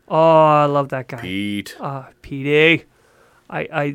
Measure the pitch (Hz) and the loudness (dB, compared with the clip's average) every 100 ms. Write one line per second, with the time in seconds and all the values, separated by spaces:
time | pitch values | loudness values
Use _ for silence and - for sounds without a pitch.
0 | _ 160 160 160 156 151 147 143 139 131 | _ 2 4 6 6 4 2 0 -4 -8
1 | 127 135 90 95 104 101 - - 202 135 | -10 -12 -8 -6 -6 -6 -8 -12 -12 -12
2 | 131 _ - 139 139 147 160 160 - _ | -14 _ -14 -10 0 2 4 2 -2 _
3 | _ _ _ _ _ 156 160 156 147 | _ _ _ _ _ -10 -8 -6 -6